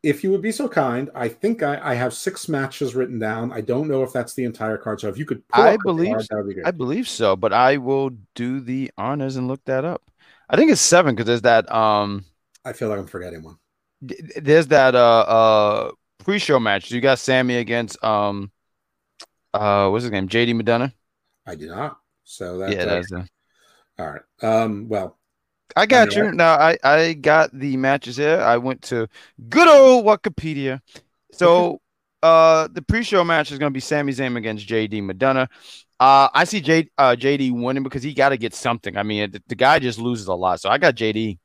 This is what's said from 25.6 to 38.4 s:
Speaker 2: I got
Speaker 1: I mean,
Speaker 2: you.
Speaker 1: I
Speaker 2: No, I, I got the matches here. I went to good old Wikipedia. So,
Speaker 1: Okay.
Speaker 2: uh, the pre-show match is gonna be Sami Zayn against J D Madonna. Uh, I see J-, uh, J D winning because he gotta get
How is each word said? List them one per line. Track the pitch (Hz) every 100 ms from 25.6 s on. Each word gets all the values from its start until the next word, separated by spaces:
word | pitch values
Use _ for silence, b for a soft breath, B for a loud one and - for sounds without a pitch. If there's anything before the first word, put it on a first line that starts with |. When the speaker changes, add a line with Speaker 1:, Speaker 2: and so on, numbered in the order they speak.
| _
Speaker 2:
I | -
got | 208 254 214
Speaker 1:
I | 208
mean, | 214
Speaker 2:
you. |
Speaker 1:
I | 165
Speaker 2:
No, |
I, | 165 156 160 170
I | 135 151 165
got | 160 135 156 156
the | 131 143 131
matches | 135 139 123 123
here. | 147 156
I | 113 120
went | 127 127
to | - 120 110 b b b 113
good | 254 339
old | 294 269 254 214
Wikipedia. | 208 220 - 160 143 135 131 _ b b _ _
So, | - 175 175
Speaker 1:
Okay. | 175 - _ _ _ _
Speaker 2:
uh, | 160 165 160 160 160
the | -
pre-show | 147 220 240 196
match | 170 165 147
is | 139
gonna | 147
be | 131
Sami | - 151 143
Zayn | 131 135 120
against | 110 107 104
J | 113 110
D | 107
Madonna. | 98 92 135 131 127 B B B B _
Uh, | 131 139 135
I | 139
see | 175 214
J-, | 151 160 160 -
uh, | 131 123
J | 131 143
D | 131
winning | 120 120 135
because | 135 135
he | 131
gotta | 139 135
get | 135